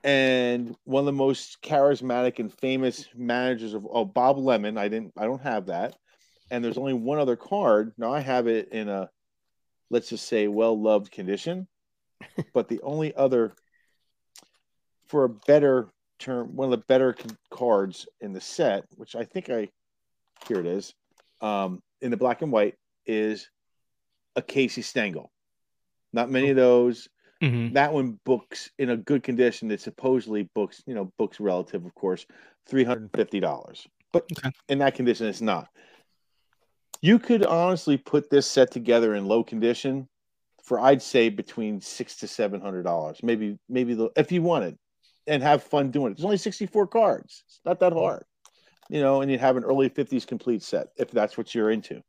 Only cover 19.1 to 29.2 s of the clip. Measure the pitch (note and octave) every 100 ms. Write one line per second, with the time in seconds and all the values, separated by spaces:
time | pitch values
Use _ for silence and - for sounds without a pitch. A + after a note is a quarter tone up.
19.1 | A#2 A2 F#3 - A#2+ G#2 _ _ _ _
20.1 | _ _ _ - G2+ E2+ F#2+ - _ _
21.1 | _ _ _ A2 G2+ F#2+ F2+ _ _ B2+
22.1 | A2+ B2 A#2+ D#3 A2+ G#2 - _ _ -
23.1 | G#2+ G#2+ G#2 - _ _ _ _ _ _
24.1 | _ _ C#3 - C#3 B2+ - - B2+ G#2
25.1 | E2 - _ _ _ _ _ _ _ _
26.1 | A#2+ B2 C3 C#3 C3 B2+ B2 B2 A#2 -
27.1 | _ _ _ D3 A#2+ A#2 C3 D3 D3+ C3
28.1 | G#2 - B2 - - - - C3 A#2 F#2+
29.1 | C#3